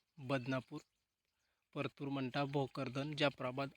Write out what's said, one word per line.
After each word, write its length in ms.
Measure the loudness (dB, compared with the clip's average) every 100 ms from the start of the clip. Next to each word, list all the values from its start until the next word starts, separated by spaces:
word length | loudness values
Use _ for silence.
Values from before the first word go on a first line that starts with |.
| _ -10
बदनापूर, 640 | 0 0 2 -2 -2 -10 -14 _ _ _ _ _ _ _ _
परतूर, 340 | -4 -4 -4 -4
मंठा, 380 | 0 0 0 2
भोकरदन, 680 | 2 2 0 -2 -2 -2 2
जाफराबाद 540 | 2 2 -2 -2 -4